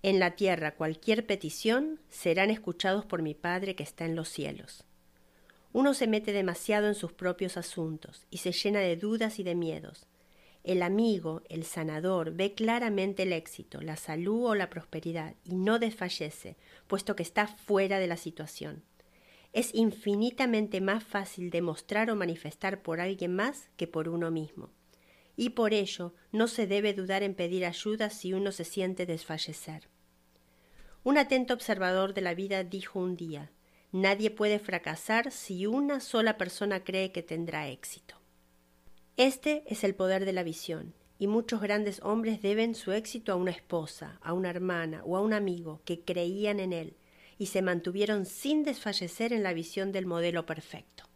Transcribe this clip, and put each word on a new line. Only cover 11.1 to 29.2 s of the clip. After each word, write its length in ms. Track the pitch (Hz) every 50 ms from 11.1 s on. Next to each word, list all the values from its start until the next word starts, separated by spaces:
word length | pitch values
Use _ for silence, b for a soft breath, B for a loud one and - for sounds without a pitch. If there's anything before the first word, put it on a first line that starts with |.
| 208 180 165 160 156 165 -
el 160 | - - 165 160
sanador, 680 | - - 170 160 160 156 156 165 185 190 180 165 160
ve 220 | 160 170 190 202 202
claramente 680 | - 226 220 233 240 240 226 208 196 190 202 196 196 190
el 100 | 190 175
éxito, 480 | 160 160 - - - - _ - 147
la 140 | 151 160 156
salud 520 | 156 - - 156 160 175 196 214 233 247
o 80 | 233 214
la 140 | 202 185 175
prosperidad 680 | - 170 - - - 160 - 170 165 165 156 160 - - _
y 120 | 170 180
no 240 | 185 190 208 226 233
desfallece, 760 | 233 226 220 - 190 175 - - 160 151 - - - - 160 B B B B B B
puesto 280 | _ 196 190 202 - 202
que 80 | 196 170
está 240 | - - 214 208
fuera 520 | 208 214 - - - 208 196 196 190 196 196
de 80 | 190
la 100 | 175 170
situación. 680 | 170 - 170 - - 170 151 - - 151 151 - 156 - _ _ b b b b b b b b b b b b
Es 200 | 220 226 - -
infinitamente 1080 | 220 226 220 208 - - 208 202 202 220 247 247 - 262 247 226 214 214 208 208 185
más 200 | 190 190 202 226
fácil 480 | 214 - - 202 196 190 - - 180 175
demostrar 600 | 175 170 180 160 - - - - 208 208 226 226
o 60 | 220
manifestar 640 | 208 185 175 175 165 - 170 - _ - 190 196 196
por 180 | - 170 160 165
alguien 340 | 175 185 196 190 170 175 180
más 360 | 190 214 262 294 - - _ _
que 100 | - 170
por 220 | 165 - 160 160 165
uno 220 | 165 170 170 165
mismo, 380 | 165 160 156 151 - - - - _ _ _ b b b b b b b b b b
y 140 | - 233 240
por 240 | 240 - 226 214 214
ello 400 | 208 196 185 - - 180 175 b b b b
no 160 | - 214 226
se 200 | 226 226 - 220
debe 260 | 180 196 202 208 208 196
dudar 300 | 202 185 185 196 196 202
en 120 | 196 190
pedir 300 | 196 175 170 180 185 180
ayuda 440 | 175 175 - - 214 214 220 220 208
si 240 | 214 - - 180 190
uno 180 | 190 196 196
se 120 | 190 - 165
siente 420 | - - 202 185 185 185 185 180
desfallecer. 840 | 175 165 165